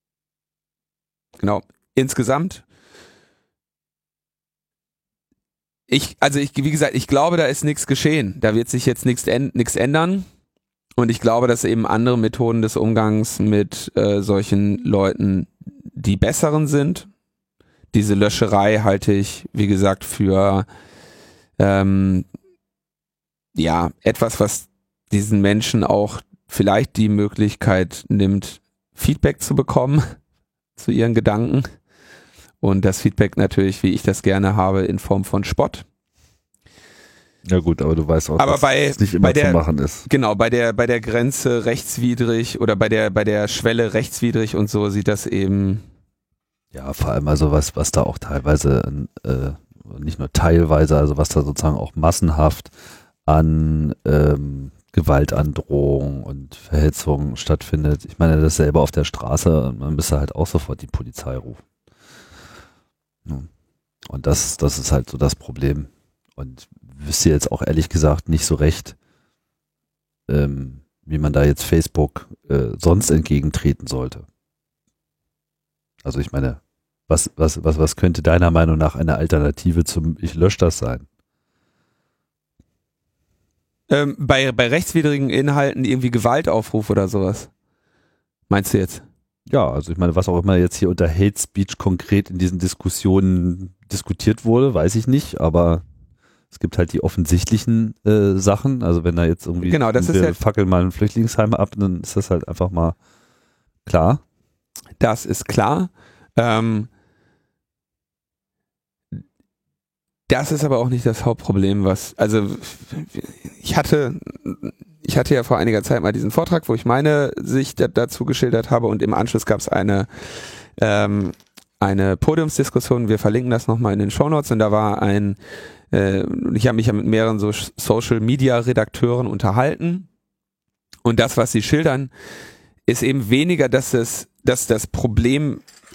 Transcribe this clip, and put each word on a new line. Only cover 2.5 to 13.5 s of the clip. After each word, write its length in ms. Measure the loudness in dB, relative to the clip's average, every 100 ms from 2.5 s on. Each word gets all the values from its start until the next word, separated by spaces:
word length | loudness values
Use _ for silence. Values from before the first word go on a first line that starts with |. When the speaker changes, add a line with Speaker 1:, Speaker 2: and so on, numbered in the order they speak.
| -10 _ _ _ -20 -20 _ _ _ _ _ _ _ _ _ _ _ _ _ _ _ _ _ _ _ _ _ _ _ _ _ _ _ -2
Speaker 1:
ich, 300 | -2 -2 -2
also 220 | 0 0
ich, 100 | -2 -2
wie 160 | -2
gesagt, 240 | 0 0 -2
ich 100 | 0
glaube, 300 | 2 2 2
da 100 | 0
ist 160 | -2
nichts 240 | -4 -2 -2
geschehen. 480 | 0 0 0 -2 -2
Da 120 | 0 0
wird 120 | -2
sich 160 | -2
jetzt 220 | -2 0 -2
nichts 220 | -2 -2
änd-, 260 | -2 -2
nichts 220 | -2 -2 0
ändern. 480 | 0 0 0 -2 -8 _ _ _ _ _ _ 0
Und 120 | 0
ich 120 | 2
glaube, 260 | 2 4 2
dass 160 | 2
eben 240 | 0 0 0
andere 320 | 2 2 2
Methoden 440 | 0 0 -2 0
des 140 | 0 0
Umgangs 600 | 0 2 2 0 -2 -2
mit, 540 | 2